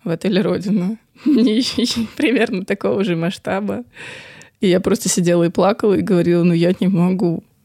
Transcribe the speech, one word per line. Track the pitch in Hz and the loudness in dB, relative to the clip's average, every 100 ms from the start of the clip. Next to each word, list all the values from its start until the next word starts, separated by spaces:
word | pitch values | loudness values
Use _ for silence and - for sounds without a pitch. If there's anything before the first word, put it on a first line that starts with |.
в | - | -8
отеле | 170 185 175 | -4 -2 0
«Родина». | 208 180 185 202 180 226 _ | 0 -2 -2 -2 -2 -6 _
<laughs> | _ - | _ 0
И | 262 233 214 247 - 240 233 220 - | 2 2 2 -2 -2 -4 -4 -6 -4
примерно | 254 233 226 196 190 | 0 0 0 -2 -4
такого | 220 190 202 196 | -4 -2 0 -2
же | 165 | -2
масштаба. | 165 - - 190 208 208 247 - - - - - - _ | -4 -6 -6 -4 -4 -8 -10 -18 -18 -18 -20 -20 -20 _
И | 196 | 2
я | 180 | 2
просто | - 220 185 | 2 -2 -2
сидела | - 175 175 170 | 0 2 2 2
и | |
плакала, | 175 185 226 214 | 2 2 2 2
и | 190 | 2
говорила: | 175 175 170 175 | 2 2 2 2
«Ну, | 175 | 2
я | 170 170 185 | 2 2 0
не | 185 | 0
могу». | 185 180 185 175 165 - _ | 2 2 0 -2 -2 -8 _